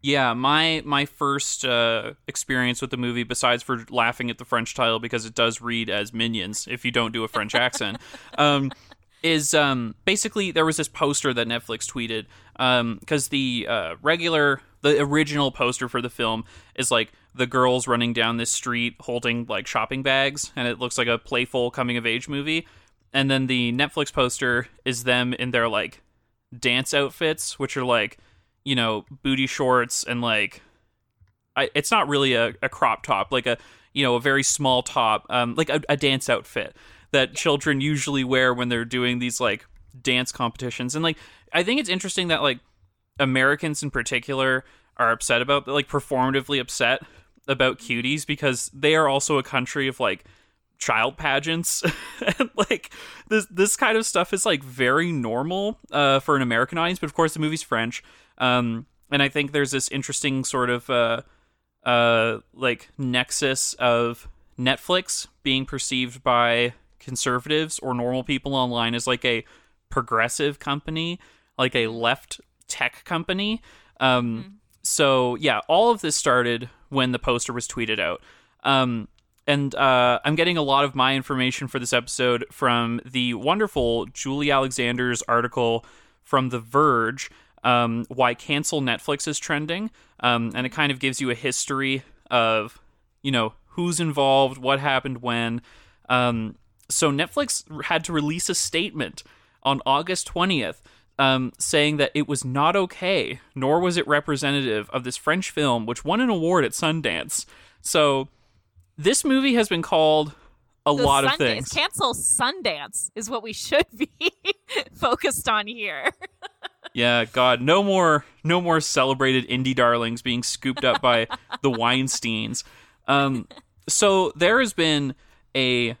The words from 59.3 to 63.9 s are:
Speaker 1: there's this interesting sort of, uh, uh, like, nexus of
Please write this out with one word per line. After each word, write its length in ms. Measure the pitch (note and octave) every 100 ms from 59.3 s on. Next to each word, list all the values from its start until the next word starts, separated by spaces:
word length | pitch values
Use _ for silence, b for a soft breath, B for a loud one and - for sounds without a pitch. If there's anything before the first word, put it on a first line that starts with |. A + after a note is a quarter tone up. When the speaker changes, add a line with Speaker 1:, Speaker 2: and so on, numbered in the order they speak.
| D3 C#3+
Speaker 1:
there's 220 | D3 C#3
this 160 | C#3 C3
interesting 560 | C#3 - C#3 D3 C3+
sort 260 | B2+ C3+ B2
of, 180 | B2 -
uh, 320 | B2 A#2 A#2 - _ _ _ _ _
uh, 540 | - B2 A#2+ A#2 A2+ A2 _
like, 380 | - B2+ A#2+ - -
nexus 760 | C3+ B2 B2+ - C#3+ C3 -
of 540 | - B2